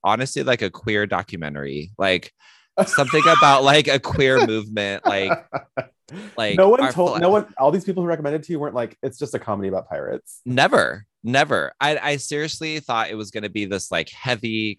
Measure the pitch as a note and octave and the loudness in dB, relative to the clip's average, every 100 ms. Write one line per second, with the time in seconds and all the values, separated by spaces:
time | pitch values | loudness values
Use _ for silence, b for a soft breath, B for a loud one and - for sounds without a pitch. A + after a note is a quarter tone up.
0 | G2 A2 C3+ C#3+ C3 A#2+ G2 - A2 G#2 | -2 0 -2 -4 -2 -2 -4 -6 -4 -2
1 | G#2 F2+ - F2+ D2+ C#2+ C#2 C#2+ E2+ G#2+ | -2 -4 -6 -10 -10 -8 -8 -8 -10 -2
2 | F#2+ F2+ - _ b b b - F#3+ - | 0 0 -4 _ b b b -2 0 0
3 | C3 D#3 D#3 D#3+ C#3+ C#3 C#3 D3+ D3+ C#3 | 2 4 6 8 8 6 6 4 4 0
4 | - D#3 C3+ C3 - A2 G#2+ G#2+ G2+ G2 | -2 0 2 4 2 0 -4 -4 -4 -2
5 | A2+ G2 F#2+ - - C#3+ - - - _ | 0 0 0 -2 -6 -12 -10 -12 -12 _
6 | - F3 G#3+ - G#3+ F#3 F#3+ B3 C#4 E3+ | -20 -18 -12 -6 0 4 6 6 2 2
7 | F3 G#2+ F3 G#3 - - C#3 F3+ G3 F3+ | 0 2 2 2 0 0 2 2 -2 -4
8 | F3 E3 C#3+ D#3 D3 D#3+ D3 B2 A2+ _ | -2 -2 -4 -6 -6 -6 -4 -6 -6 _
9 | C3+ - C#3+ C3 - G2+ F#2+ F#2+ - D2 | -10 -8 -8 -6 -6 -6 -4 -6 -6 -8
10 | C2+ A#1 - - B2 B2 F3 B3+ C#2 E2+ | -8 -10 -12 -14 -4 2 4 4 2 -4
11 | - _ A2 C3 D3+ G#2 C#2 - C#3+ D3+ | -16 _ -2 0 2 0 -2 -2 -2 -2
12 | C#3+ C#3+ - D3 D#3 - D#3+ D#3 C#3+ A2+ | -2 -4 -4 -6 -6 -6 -8 -8 -4 -4
13 | F#2 G#2+ G#2 A2 G#2 G#2 G2 F#2+ - F2 | -4 -6 -10 -8 -8 -6 -4 -6 -4 -6
14 | D#2 - C3 A#2 A2+ A2 A2 | -6 -8 -6 -4 -4 -4 -6